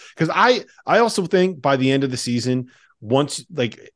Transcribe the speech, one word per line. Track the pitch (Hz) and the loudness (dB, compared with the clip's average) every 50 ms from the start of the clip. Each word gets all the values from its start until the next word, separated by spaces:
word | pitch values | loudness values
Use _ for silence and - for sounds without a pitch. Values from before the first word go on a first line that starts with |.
| - - - | -20 -12 -6
'Cause | - 160 165 | -4 -4 -2
I, | - 185 214 247 254 185 - _ _ _ - | 0 2 2 2 2 0 -2 _ _ _ -2
I | - 165 220 | 0 2 2
also | 233 220 - 214 180 | 2 2 0 -2 -2
think | 165 196 180 180 185 180 139 | 0 2 2 2 2 -2 -2
by | - 139 139 | 0 0 0
the | 131 131 131 | 2 2 2
end | 135 139 | 2 0
of | 139 131 | 0 -2
the | 127 | -4
season, | 120 - 120 120 120 110 127 127 127 127 - _ _ _ _ _ - | -6 -4 -4 -4 -2 -2 -2 -2 -2 -4 -6 _ _ _ _ _ -14
once, | 107 104 127 139 147 135 - - 123 - | -6 -2 0 0 0 0 -6 -12 -12 -10
like, | 170 139 120 110 - - - - _ | -6 -4 -4 -4 -6 -10 -20 -20 _